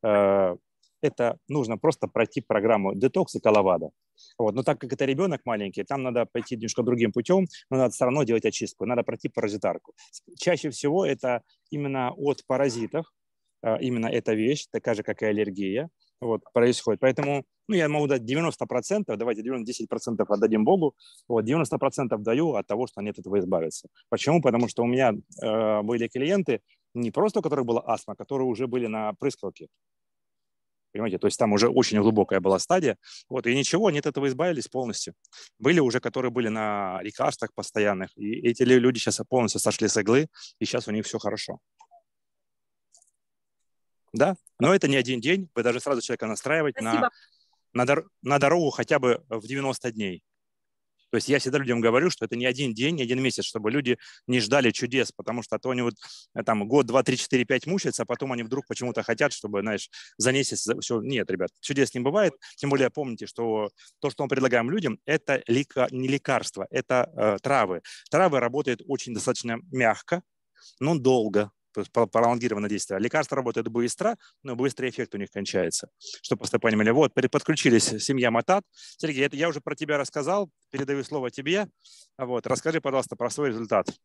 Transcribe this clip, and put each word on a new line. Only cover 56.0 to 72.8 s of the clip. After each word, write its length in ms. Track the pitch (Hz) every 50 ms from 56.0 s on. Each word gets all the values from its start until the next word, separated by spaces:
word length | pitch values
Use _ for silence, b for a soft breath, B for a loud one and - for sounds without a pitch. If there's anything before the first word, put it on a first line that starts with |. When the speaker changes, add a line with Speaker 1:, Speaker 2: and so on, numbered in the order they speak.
| B B B B B B _
Speaker 1:
э, 80 | 123 110
там 240 | - 113 107 101 107
год, 180 | 127 147 135
два, 180 | 113 113 135 123
три, 140 | - 131 123
четыре, 280 | - - - 131 120
пять 220 | - 135 127 - 147
мучаются, 360 | 175 202 - 160 - - 120
а 20 |
потом 260 | - 123 117 147 135
они 120 | 131 120 117
вдруг 220 | 113 120 131 131 _
почему-то 360 | 117 - 123 123 113 - 113
хотят, 280 | - 117 107 - -
чтобы, 300 | - - - 104 104 101
знаешь, 280 | 98 110 107 98 - - B B B B B B
за 140 | 101 123
месяц 320 | 131 151 135 - - - -
за-, 160 | 104 120 -
всё. 220 | 101 - 120 113
Нет, 280 | 107 123 139 120 98 -
ребят, 220 | 95 90 92 87 _ _
чудес 320 | - - 143 135 135 117 -
не 80 | 127
бывает. 320 | 123 135 156 208 214 175 - _ B B B B
Тем 120 | - 143
более 200 | 139 135 135 120
помните, 360 | _ - 147 131 117 107 113
что 440 | 101 - - 117 117 110 107 107 101 _ b b b b _
то, 100 | - 143
что 140 | - - 147
мы 60 | 135
предлагаем 420 | 139 131 131 131 120 120 117 123
людям, 280 | 160 220 175 - 220 - _
это 380 | - 147 156 _ - 139 131 - -
лека-, 400 | 117 127 143 _ - 139 127 -
не 160 | 131 127 131 131
лекарство, 580 | 135 139 _ - 135 117 - - - - 95 -
это, 380 | - 135 127 _ 127 127 120 - -
э, 220 | - 107 107 104 95
травы. 400 | _ 131 139 135 110 95 92 85 B B B B B B
Травы 300 | - 147 190 185 147 135
работают 420 | 120 120 120 143 147 - 123 - - -
очень 260 | 139 123 - 127 117
достаточно 460 | 107 - - 123 - - 120 117 - - -
мягко, 520 | 139 127 123 113 107 - - - - 175 - _ _ _ _ _ _ B B B B B
но 180 | 127 143 170 156
долго. 540 | 123 131 131 127 110 107 95 104 104 101 _ _ _ _ _
То 80 | -
есть 100 | 98 -
про-, 160 | _ 120 117 98
пролонгированное 640 | - 113 117 117 120 120 117 120 110 104 104 104
действие. 300 | 104 98